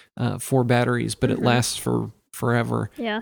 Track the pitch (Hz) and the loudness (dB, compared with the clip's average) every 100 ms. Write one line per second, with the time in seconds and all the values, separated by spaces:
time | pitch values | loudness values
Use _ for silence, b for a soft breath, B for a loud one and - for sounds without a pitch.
0 | B - 120 120 - 131 123 120 120 123 | B -4 -4 -4 0 2 4 2 2 0
1 | 113 - 123 - 120 120 - - 123 120 | -2 0 0 2 2 2 2 -2 -2 -2
2 | 110 - _ - 120 120 117 117 110 - | -4 -10 _ -6 0 0 0 -2 -4 -6
3 | 226 208 | -6 -6